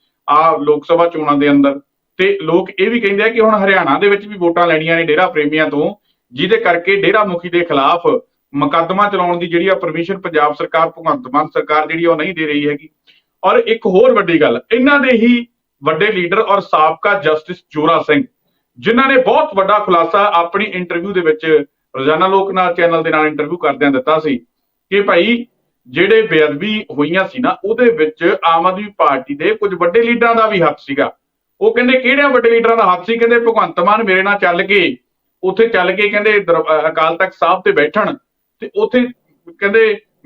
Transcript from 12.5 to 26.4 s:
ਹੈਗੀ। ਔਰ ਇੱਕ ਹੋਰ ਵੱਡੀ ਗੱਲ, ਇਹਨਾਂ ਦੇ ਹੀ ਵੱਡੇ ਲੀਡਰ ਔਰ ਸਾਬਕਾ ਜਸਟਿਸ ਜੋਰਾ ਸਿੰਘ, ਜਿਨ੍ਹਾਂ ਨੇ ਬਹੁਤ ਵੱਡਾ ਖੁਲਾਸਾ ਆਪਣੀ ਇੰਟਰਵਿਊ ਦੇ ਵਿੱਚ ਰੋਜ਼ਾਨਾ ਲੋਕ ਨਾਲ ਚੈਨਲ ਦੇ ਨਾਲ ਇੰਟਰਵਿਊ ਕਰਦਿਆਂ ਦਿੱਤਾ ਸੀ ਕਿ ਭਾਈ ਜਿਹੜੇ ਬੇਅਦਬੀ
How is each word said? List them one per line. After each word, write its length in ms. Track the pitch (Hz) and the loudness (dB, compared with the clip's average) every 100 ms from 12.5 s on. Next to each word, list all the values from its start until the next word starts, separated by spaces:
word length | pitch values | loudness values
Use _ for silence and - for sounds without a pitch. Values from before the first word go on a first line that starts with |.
| 147 147 | -2 -4
ਹੈਗੀ। 200 | 147 160 _ _ _ _ _ | -6 -12 _ _ _ _ _
ਔਰ 120 | 185 220 | 0 2
ਇੱਕ 300 | 233 226 208 | 0 -2 0
ਹੋਰ 260 | 185 254 | 2 4
ਵੱਡੀ 280 | 214 175 160 | 2 0 2
ਗੱਲ, 200 | 139 120 - | 2 0 -2
ਇਹਨਾਂ 280 | 240 262 285 | 0 2 2
ਦੇ 80 | 262 | 2
ਹੀ 380 | 233 233 240 240 _ _ _ | 2 2 0 -2 _ _ _
ਵੱਡੇ 280 | 139 160 208 | -4 -2 0
ਲੀਡਰ 260 | 190 170 196 | -2 -2 -2
ਔਰ 220 | - 196 | 0 -2
ਸਾਬਕਾ 540 | 185 165 156 160 202 | 0 0 0 0 -2
ਜਸਟਿਸ 420 | 196 147 156 - 180 _ | 0 0 -2 -4 -16 _
ਜੋਰਾ 320 | 156 156 160 | -4 0 0
ਸਿੰਘ, 220 | 151 147 131 _ _ _ _ - | 0 -2 -2 _ _ _ _ -6
ਜਿਨ੍ਹਾਂ 300 | 139 247 277 | -2 0 2
ਨੇ 140 | 254 | 2
ਬਹੁਤ 320 | 196 277 302 | 2 2 0
ਵੱਡਾ 240 | 190 190 208 | 0 0 0
ਖੁਲਾਸਾ 540 | 196 170 165 202 202 | 2 0 2 0 2
ਆਪਣੀ 300 | 170 170 196 | 0 -2 -4
ਇੰਟਰਵਿਊ 480 | 214 185 180 170 190 | -4 -6 -6 -6 -4
ਦੇ 80 | 185 | -2
ਵਿੱਚ 440 | 165 156 160 151 143 _ _ 135 | 0 0 0 0 0 _ _ -4
ਰੋਜ਼ਾਨਾ 300 | 135 160 190 | -2 0 2
ਲੋਕ 260 | 190 196 | 0 0
ਨਾਲ 220 | 185 180 | -2 -2
ਚੈਨਲ 280 | 175 170 165 | 0 0 0
ਦੇ 80 | 160 | 0
ਨਾਲ 160 | 156 151 | 0 0
ਇੰਟਰਵਿਊ 300 | 147 147 175 | -2 -6 -4
ਕਰਦਿਆਂ 340 | 156 135 143 | -2 0 0
ਦਿੱਤਾ 280 | 131 151 156 | 0 0 0
ਸੀ 200 | 156 123 - _ _ _ - | 0 -4 -8 _ _ _ -4
ਕਿ 100 | 196 | -2
ਭਾਈ 460 | 202 175 202 233 240 _ _ _ - | 2 2 2 -2 -6 _ _ _ -8
ਜਿਹੜੇ 340 | 135 196 226 | -2 2 2
ਬੇਅਦਬੀ 640 | 208 156 | 2 2